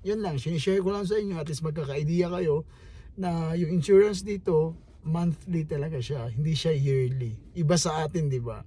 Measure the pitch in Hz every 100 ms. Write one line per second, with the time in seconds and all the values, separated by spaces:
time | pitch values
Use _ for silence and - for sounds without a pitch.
0 | 190 214 196 139 151 170 196 196 185 202
1 | 185 214 202 165 151 147 160 156 139 143
2 | 151 175 175 180 170 147 - - - -
3 | - - 185 165 160 165 160 180 151 196
4 | 208 190 196 202 185 156 160 165 - -
5 | 156 170 175 151 190 170 151 147 156 147
6 | 117 139 117 113 156 156 165 147 139 131
7 | 127 131 120 110 - 175 151 170 175 160
8 | 156 170 147 127 117 107